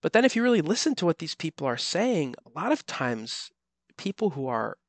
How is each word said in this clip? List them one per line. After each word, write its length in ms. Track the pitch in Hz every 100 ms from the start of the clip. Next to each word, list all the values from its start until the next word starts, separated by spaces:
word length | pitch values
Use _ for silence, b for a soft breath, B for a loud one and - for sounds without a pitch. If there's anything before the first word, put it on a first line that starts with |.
But 120 | 165
then 120 | 220 254
if 100 | 226
you 80 |
really 180 | 247 233
listen 320 | 151 240 320 269
to 100 | 175
what 120 | 165
these 160 | 160
people 320 | - 160 - 139
are 100 | 120
saying, 600 | - 170 240 220 139 123 -
a 40 | 151
lot 140 | 220
of 140 | 302 -
times 680 | - 127 117 113 - - _ _ _ _ -
people 320 | 196 - 214
who 180 | 139 131
are 300 | 117 110 98